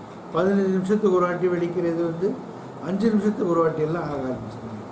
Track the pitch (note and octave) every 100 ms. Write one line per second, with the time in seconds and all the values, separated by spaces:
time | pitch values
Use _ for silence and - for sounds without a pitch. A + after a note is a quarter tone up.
0 | - - - D#3+ F#3 G3 F#3+ F#3+ F#3 G#3
1 | G#3 F3+ F3+ F3 F3+ F3 E3+ F3+ E3+ E3
2 | E3+ E3 G3 C4 - - - - D#3+ G3
3 | A3+ G#3+ G#3 G3+ F#3+ E3 D#3+ D#3 D3+ E3+
4 | D3+ C#3 C3 A#2 A2 - A2+ A2 -